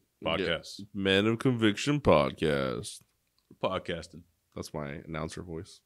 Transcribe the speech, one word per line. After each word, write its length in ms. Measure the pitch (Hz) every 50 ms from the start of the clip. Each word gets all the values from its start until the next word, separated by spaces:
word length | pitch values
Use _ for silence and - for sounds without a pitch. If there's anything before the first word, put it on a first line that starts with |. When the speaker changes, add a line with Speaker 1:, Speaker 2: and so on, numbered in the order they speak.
| _ _ _ _
Speaker 1:
Yeah. 160 | - 80 82 90
Speaker 2:
podcast. 480 | 92 85 82 76 78 - - - 101 - -
Speaker 1:
Men 340 | 104 95 98 95 98 101 110
of 120 | 117 113
Conviction 600 | - 135 127 117 113 107 101 - - 143 147 147
podcast. 1000 | - - 87 76 71 67 - - 78 78 73 69 65 65 62 58 - - - - - _ _ _ _ _ _ _ _ - - _
Speaker 2:
Podcasting. 600 | - 110 92 90 - - 85 82 80 - - 78 82 _ _ _ _ _ -
Speaker 1:
That's 180 | - 90 - -
my 280 | 78 73 71 71 82 -
announcer 380 | - 80 78 80 85 - - 87
voice. 380 | 90 82 80 95 - - - _